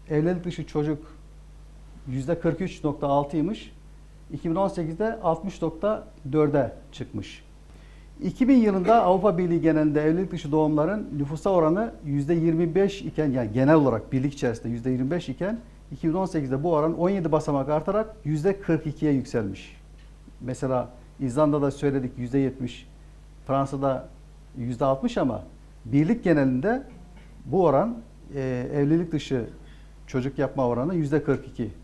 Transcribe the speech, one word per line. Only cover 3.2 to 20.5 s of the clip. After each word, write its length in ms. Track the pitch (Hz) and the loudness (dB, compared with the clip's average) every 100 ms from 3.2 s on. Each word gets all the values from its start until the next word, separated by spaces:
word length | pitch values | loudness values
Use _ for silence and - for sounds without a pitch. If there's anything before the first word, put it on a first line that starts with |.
| 143 165 160 220 - - - - - - - | 2 0 -2 -4 -10 -20 -20 -20 -20 -20 -14
İki 180 | 147 170 | -8 -4
bin 40 | |
on 140 | 165 196 | 0 0
sekizde 520 | 196 156 165 220 226 | -2 -4 -2 -4 -2
altmış 420 | 185 160 196 - | -2 -2 -4 -6
nokta 440 | 165 156 202 214 - - 135 | -6 -2 -2 -2 -6 -14 -4
dörde 400 | 151 151 143 117 - - | 2 2 2 0 -4 -16
çıkmış. 520 | - - 107 95 - - - - - - - - - | -14 -10 -10 -10 -14 -20 -20 -20 -20 -20 -20 -20 -10
İki 260 | 185 - 247 | -6 0 6
bin 80 | 269 | 6
yılında 460 | 214 190 180 233 | 6 4 6 6
Avrupa 360 | 180 190 202 175 | 6 4 4 2
Birliği 220 | 180 170 | 2 2
genelinde 420 | 156 156 151 147 | 4 4 4 4
evlilik 300 | 151 170 185 | 2 2 0
dışı 200 | 175 147 | -4 -2
doğumların 560 | 156 156 151 156 214 - 147 | 2 2 2 0 -2 -4 -4
nüfusa 320 | 143 156 202 | -4 -2 2
oranı 420 | 185 156 180 226 - | 4 4 4 0 -6
yüzde 300 | 151 143 143 | -4 -2 0
yirmi 400 | 170 165 160 170 | 2 2 2 2
beş 280 | 170 196 - | 2 2 0
iken, 280 | - - 151 | -6 -2 0
yani 220 | 127 113 | 0 0
genel 220 | 110 135 | 2 6
olarak 380 | 160 139 110 - | 6 6 2 -2
birlik 220 | 131 143 | -2 -2
içerisinde 340 | 143 123 113 113 | -2 -2 -2 -4
yüzde 220 | 117 123 | -4 -2
yirmi 200 | 127 131 | -2 -2
beş 180 | 175 165 | -2 -4
iken, 300 | 131 185 226 - - - | -6 -4 -6 -10 -20 -18
iki 160 | 139 165 | -6 -2
bin 60 | |
on 120 | 170 - | 0 -2
sekizde 360 | 160 135 135 | -2 -2 -2
bu 100 | 160 | 2
oran 260 | 156 156 160 | 2 2 0
on 120 | 175 | 0
yedi 220 | 196 160 | 0 2
basamak 360 | 151 151 143 135 | 0 2 -2 0
artarak 480 | 151 151 202 - - | -2 0 -2 -4 -6
yüzde 360 | 143 151 170 196 | -4 -2 0 -2
kırk 260 | - 160 156 | 0 -2 -2
ikiye 260 | 143 151 | -2 0
yükselmiş. 640 | 135 - 120 101 95 - - - - - - - - | 0 0 -2 -4 -6 -14 -20 -20 -20 -20 -20 -20 -12
Mesela 500 | 123 | -10